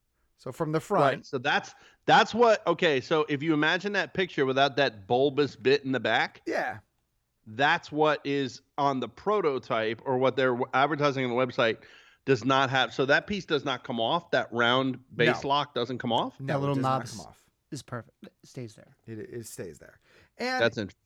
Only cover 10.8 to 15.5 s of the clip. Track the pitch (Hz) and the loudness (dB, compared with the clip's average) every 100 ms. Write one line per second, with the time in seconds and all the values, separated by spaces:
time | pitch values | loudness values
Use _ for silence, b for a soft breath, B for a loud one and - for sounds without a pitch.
10.8 | 143 151 147 135 127 120 127 123 113 104 | 2 2 0 0 -2 0 0 0 0 0
11.8 | - B B B - 127 131 135 131 131 | -8 B B B -2 0 2 2 2 0
12.8 | 117 - 131 156 - 202 - 147 139 123 | 0 0 2 2 0 -6 -4 -4 -4 -8
13.8 | - 117 113 170 - 131 113 117 120 127 | -6 -4 -2 -2 -2 -2 -2 0 2 2
14.8 | 131 123 - 110 123 139 139 | 0 -4 -8 0 2 2 0